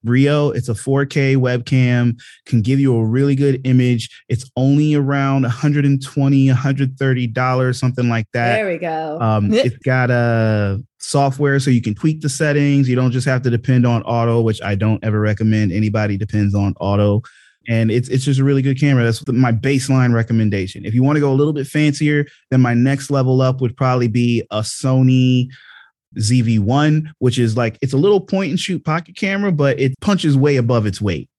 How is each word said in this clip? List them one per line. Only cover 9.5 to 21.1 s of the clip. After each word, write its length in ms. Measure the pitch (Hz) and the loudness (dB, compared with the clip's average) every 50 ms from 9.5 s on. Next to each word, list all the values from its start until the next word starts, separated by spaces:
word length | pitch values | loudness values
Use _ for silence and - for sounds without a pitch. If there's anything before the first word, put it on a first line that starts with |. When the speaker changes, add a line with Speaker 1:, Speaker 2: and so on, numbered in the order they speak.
Speaker 3:
Yep. 140 | 214 233 269 | 0 0 0
Speaker 1:
it's 100 | 127 - - | -2 -4 -4
got 320 | - 135 127 127 127 123 | -4 -2 0 0 0 0
a 720 | 123 120 120 117 117 113 113 110 107 104 104 98 98 101 131 _ _ _ | 0 0 0 0 0 0 0 0 0 0 -2 -2 -4 -6 -8 _ _ _
software 640 | - - - 143 139 139 131 135 147 143 139 139 | -12 -4 0 0 0 0 0 -2 -2 0 0 0
so 100 | 131 143 | 0 2
you 100 | 127 120 | 0 0
can 140 | - 107 107 | 0 -2 -6
tweak 280 | - - 160 156 156 | -2 -2 -2 -2 -2
the 60 | 151 147 | -6 -6
settings. 600 | - - 160 151 143 147 143 143 143 139 139 127 | -4 -2 -2 0 0 0 2 2 2 2 2 0
You 80 | 123 | 0
don't 160 | 127 127 127 | 0 0 0
just 140 | 117 131 120 | -2 -2 -2
have 160 | 139 131 127 | -2 -2 0
to 80 | 135 127 | 0 0
depend 360 | 117 113 - - 127 123 120 | -2 0 0 0 2 2 2
on 160 | 120 120 113 | 2 0 -2
auto, 400 | - - 117 117 117 117 117 117 | -2 -2 -2 0 0 0 0 0
which 180 | 113 110 107 - | 0 0 -2 -2
I 140 | - 101 101 | -4 -4 -4
don't 280 | 98 107 107 110 98 - | -2 0 -2 -2 -2 -2
ever 160 | 113 107 107 | -2 -2 0
recommend 500 | 107 107 104 101 110 110 107 107 110 98 | 0 -2 -2 0 0 0 2 2 0 0
anybody 460 | 85 107 107 107 104 110 107 104 101 | 0 -2 -2 -2 -2 -2 -2 -2 -4
depends 400 | 98 107 104 - 107 104 101 101 | -4 -6 -4 -2 0 0 0 0
on 180 | 104 98 98 - - | 0 0 -2 -2 -4
auto. 420 | 85 98 101 101 104 104 101 110 - - _ _ _ _ _ _ _ - | -2 0 2 2 2 2 2 0 -2 -6 _ _ _ _ _ _ _ -2
And 240 | 117 113 113 110 | 0 0 2 2
it's, 160 | 110 123 117 - | 0 0 -2 0
it's 160 | - 131 131 | -4 -2 0
just 160 | 147 135 131 | 0 0 2
a 40 | 135 | 2
really 180 | 139 139 135 | 2 2 2
good 180 | 131 139 135 131 | 0 0 0 0
camera. 240 | 147 143 139 123 117 | 2 2 2 2 2
That's 160 | 117 113 - | 0 0 -2
the, 120 | - - | -4 -2
my 200 | 120 123 131 120 | 0 2 2 2
baseline 600 | 117 107 - 135 143 131 135 - 135 131 127 123 | 2 0 0 0 0 0 0 0 0 2 2 2
recommendation. 720 | 120 117 113 - 113 113 110 104 101 98 92 98 - - - | 2 0 0 0 0 0 0 0 0 -2 -6 -6 -10 -10 -8
If 80 | - | -2
you 120 | 110 123 127 | 0 2 2
wanna 160 | 139 | 2